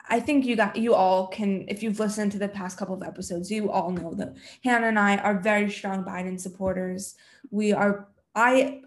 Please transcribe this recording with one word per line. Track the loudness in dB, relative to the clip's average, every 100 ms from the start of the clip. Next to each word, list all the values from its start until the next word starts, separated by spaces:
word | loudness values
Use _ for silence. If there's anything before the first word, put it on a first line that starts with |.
| -2
I | -2
think | 2 2 2
you | 2
got, | 2 2
you | 2
all | 4 6 4 0
can, | -2 0 0 -2
if | -4
you've | -4 -2
listened | -2 0 -2
to | -2
the | -4
past | -6 -8 -8
couple | -6
of | -6
episodes, | -8 -10 -8 -6 -4
you | -2 -2
all | -2 -2
know | -4 -4
that | -6 -8 -10 -20 -6
Hannah | 0 2 4
and | 4
I | 4 4
are | 2 0
very | 2 2 0
strong | -2 -6 -4
Biden | -4 -6 -6 -8
supporters. | -10 -6 -4 -2 -4 -6 -10 -16 _ _ -8
We | -2 0
are, | 4 2 0 -6 _ _ 2
I, | 4 4 2 -2